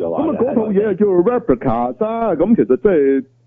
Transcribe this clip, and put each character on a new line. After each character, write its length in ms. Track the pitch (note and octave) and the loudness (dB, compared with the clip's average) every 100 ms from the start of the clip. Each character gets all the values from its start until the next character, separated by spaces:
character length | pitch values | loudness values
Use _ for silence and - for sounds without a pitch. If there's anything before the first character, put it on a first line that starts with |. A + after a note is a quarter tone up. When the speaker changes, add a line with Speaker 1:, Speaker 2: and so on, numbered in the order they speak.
| E3+ | -6
Speaker 1:
畫 300 | - D#4+ A#3+ | -4 -2 -2
嘅。 0 | |
Speaker 2:
咁 100 | B3 | -2
啊， 60 | |
嗰 20 | |
套 120 | A3+ A3 | -2 0
嘢 260 | G3 G#3+ | 0 0
就 0 | |
叫 120 | F#3 G#3 | -2 0
做 100 | F3+ | 2
Replica 800 | F3+ B3 - B2 C3 A#2 B2 B2+ | 2 0 0 -2 0 -2 -2 -2
啦， 260 | G#3+ A3+ A3+ | -4 -2 -2
咁 220 | D#3+ F#3 G#3 | 0 2 2
其 60 | |
實 140 | - B2+ | 2 2
即 120 | G#3+ | 2
係， 360 | E3+ C#3 C#3 C3 _ | 2 2 0 -4 _